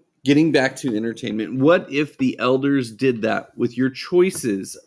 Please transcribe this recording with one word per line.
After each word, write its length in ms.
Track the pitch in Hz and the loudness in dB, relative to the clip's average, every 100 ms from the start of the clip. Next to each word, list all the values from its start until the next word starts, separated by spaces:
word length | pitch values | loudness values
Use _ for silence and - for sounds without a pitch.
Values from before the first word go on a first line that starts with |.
| _ _ | _ _
getting 280 | 131 143 160 | 2 4 4
back 220 | 143 131 135 | 2 0 -2
to 200 | 131 107 | -4 -2
entertainment, 640 | 117 110 113 107 104 127 | -4 -6 -6 -4 -4 0
what 300 | 139 175 - | 4 2 0
if 260 | 139 151 - | -4 -4 -2
the 200 | 131 - | -2 0
elders 520 | 123 131 139 139 120 | 0 2 2 0 -2
did 320 | 107 135 117 | -2 0 0
that 340 | 110 98 - - | -2 -2 -6 -4
with 200 | 120 123 | -4 0
your 140 | 131 | -2
choices 880 | 127 - 180 185 185 123 98 98 - | -2 -2 2 2 0 -2 -4 -6 -12